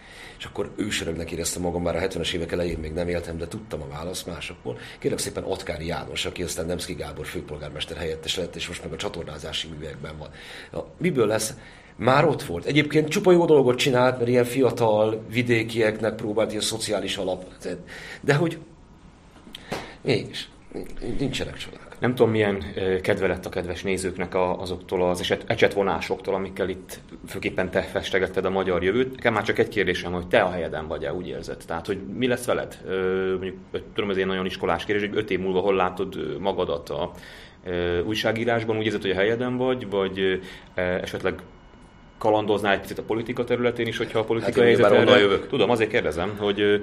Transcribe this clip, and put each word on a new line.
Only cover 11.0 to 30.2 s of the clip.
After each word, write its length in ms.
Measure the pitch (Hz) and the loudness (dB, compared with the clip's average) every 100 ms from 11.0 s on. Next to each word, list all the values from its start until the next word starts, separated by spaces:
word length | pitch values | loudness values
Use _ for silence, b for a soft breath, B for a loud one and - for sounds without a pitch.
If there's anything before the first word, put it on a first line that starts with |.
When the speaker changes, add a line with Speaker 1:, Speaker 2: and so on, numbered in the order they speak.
| 180 135 104 | -2 2 2
Speaker 1:
lesz? 260 | 107 - - B B B B | 2 -2 -8 B B B B
Már 300 | 113 139 160 | 4 6 6
ott 180 | 123 | 2
volt. 220 | - 85 98 | -4 -6 2
Egyébként 440 | 143 147 156 151 | 2 4 4 2
csupa 220 | 202 185 | 4 6
jó 140 | 175 165 | 8 8
dolgot 320 | 151 123 123 | 8 8 4
csinált, 400 | 147 123 127 127 | 4 6 4 4
mert 120 | 117 | 4
ilyen 160 | 123 120 | 4 4
fiatal 800 | 135 120 117 113 107 110 110 110 | 4 4 4 4 6 4 2 -2
vidékieknek 840 | 113 120 117 110 110 110 107 110 107 | 0 2 2 2 2 2 2 0 -2
próbált 340 | 110 107 104 | -2 0 0
ilyen 120 | 104 | 0
szociális 560 | - 110 - 98 95 95 | -4 -4 -2 -2 -2 -4
alap, 280 | 92 90 - - - - - B B B | -2 -4 -8 -12 -10 -10 -12 B B B
de 120 | 143 | 2
hogy 240 | 143 170 - - - - - - - - - - - B B B B | 2 2 -4 -14 -20 -20 -20 -20 -20 -20 -20 -20 -16 B B B B
mégis, 480 | - 110 - - - - - 95 90 - 95 - | 0 0 -2 -10 -12 -16 -14 -12 -10 -10 -4 -2
nincsenek 400 | 135 - 78 - | -2 -2 -6 -8
csodák. 300 | - - - - | -14 -14 -18 -4
Speaker 2:
Nem 160 | 123 127 | 0 4
tudom, 160 | 113 | 4
milyen, 320 | 110 101 98 101 104 | 4 2 0 -4 -2
ö, 260 | 95 92 | 0 0
kedve 260 | 107 92 92 | 2 2 2
lett 180 | 87 92 | 0 -4
a 40 | |
kedves 340 | 92 87 85 | -4 -4 -4
nézőknek 520 | 101 92 92 90 90 92 | -2 -2 -2 -4 -2 0
a, 240 | 90 90 | 0 0
azoktól 500 | 92 90 - 95 90 | -4 -8 -2 0 2
az 100 | 90 | 2
eset-, 240 | 95 98 - | 0 -2 -2
ecsetvonásoktól, 840 | 113 101 98 98 82 - 92 - | 2 4 4 2 0 -2 -4 -2
amikkel 360 | 95 95 - 92 | -2 -2 -4 -4
itt 300 | 90 - - - - - | -4 -10 -16 -16 -18 -12
főképpen 440 | 95 95 - 90 | -6 -4 -2 0
te 100 | 95 | 0
festegetted 640 | 90 98 87 98 90 98 92 | 0 -2 0 0 0 0 0
a 40 | |
magyar 340 | 95 92 87 | 0 2 2
jövőt. 320 | 90 117 131 - | 2 2 0 0
Nekem 180 | 123 | 0
már 100 | 107 | 2
csak 140 | 107 107 | 0 2
egy 100 | 110 | 2
kérdésem, 440 | 104 90 90 87 | 2 0 0 -2
hogy 160 | 90 | -6